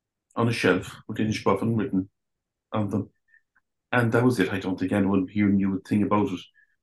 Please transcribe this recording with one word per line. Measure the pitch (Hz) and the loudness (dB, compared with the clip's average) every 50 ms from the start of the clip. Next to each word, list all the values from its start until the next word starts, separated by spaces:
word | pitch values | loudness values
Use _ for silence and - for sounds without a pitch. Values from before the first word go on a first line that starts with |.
| _ _ _ _ _ _ - | _ _ _ _ _ _ -4
on | 117 117 120 | -2 0 0
a | |
shelf | 113 - - 95 85 85 - - - - - - | 0 2 2 2 2 2 -2 -8 -16 -18 -14 -12
with | 107 110 | -6 -4
Inishbofin | 107 110 107 - - 110 95 - 110 113 113 | -2 -2 -4 -2 0 0 0 0 0 -2 -2
written | 107 98 - - 95 95 - _ _ _ _ _ _ _ _ _ _ _ - | -2 -2 -2 -2 -4 -4 -4 _ _ _ _ _ _ _ _ _ _ _ -6
on | - 110 104 95 | -4 -4 -4 -2
them. | 95 98 - - _ _ _ _ _ _ _ _ _ _ _ _ _ _ _ - | -2 -4 -4 -6 _ _ _ _ _ _ _ _ _ _ _ _ _ _ _ -2
And | 120 123 117 113 | 0 2 2 2
that | 117 117 123 | 2 4 4
was | 127 110 110 | 4 4 4
it. | - - | 0 0
I | 98 90 | 0 -4
don't | 92 95 90 - | -4 -4 -4 -4
think | 95 92 | -2 -2
anyone | 101 101 95 95 101 98 92 - | 0 0 2 2 2 0 0 0
here | - 104 104 98 | 0 0 2 2
knew | 101 98 98 98 95 | 2 2 2 0 -2
a | 95 - - | -4 -4 -2
thing | 107 104 98 | 0 0 2
about | 92 104 104 101 95 | 2 2 0 0 -2
it. | 92 90 - _ _ _ _ _ _ _ | -4 -8 -12 _ _ _ _ _ _ _